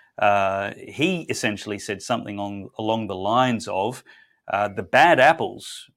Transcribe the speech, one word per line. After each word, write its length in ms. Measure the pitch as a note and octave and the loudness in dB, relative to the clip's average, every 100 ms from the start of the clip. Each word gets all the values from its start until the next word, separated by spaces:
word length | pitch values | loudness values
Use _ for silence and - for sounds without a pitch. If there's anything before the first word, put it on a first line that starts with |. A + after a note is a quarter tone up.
| _ - | _ 0
uh, 540 | G#2 G2+ G2 G2 G2+ - | 2 2 2 -2 -6 -8
he 440 | F2+ G2 E3+ F3+ | -12 -2 0 0
essentially 560 | - A#2+ A#2+ G#2 G#2+ G#2 | -4 -4 -4 -4 -6 -8
said 220 | - G2 | -8 -8
something 380 | - A#2 - G2+ | -4 -4 -4 -8
on, 320 | G2+ G2+ - - | -8 -10 -12 -6
along 300 | A2 A2+ G#2+ | -2 -2 -2
the 60 | |
lines 540 | F#2 G2 A#2+ B2+ A#2 - | -4 0 2 2 0 -4
of, 340 | F#2+ G#2+ C3 - - _ _ - | -4 -4 -6 -14 -20 _ _ -6
uh, 200 | G2 G#2 | -2 -2
the 140 | G2 | -4
bad 380 | F#2+ B2+ E3 C#3+ | 0 6 6 8
apples 720 | C#3 E3 G2+ G2+ - - - | 6 6 -2 -8 -14 -16 -20